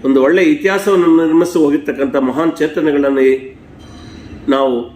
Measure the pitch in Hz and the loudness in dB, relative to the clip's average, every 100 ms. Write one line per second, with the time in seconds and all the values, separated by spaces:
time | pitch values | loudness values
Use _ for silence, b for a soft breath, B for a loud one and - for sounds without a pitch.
0 | 135 135 135 185 170 147 190 196 202 190 | 2 2 4 2 2 0 0 -2 0 2
1 | 170 165 160 165 175 175 147 151 147 131 | 4 4 4 2 0 0 0 0 -4 -4
2 | 135 143 131 131 165 156 156 170 156 143 | -2 -2 -2 -2 -4 -2 -4 -2 -2 0
3 | 139 135 131 131 - - - - - - | 0 2 2 2 -6 -20 -20 -20 -20 -20
4 | - - - - - 135 135 120 120 | -20 -20 -18 -10 -4 0 0 -2 -6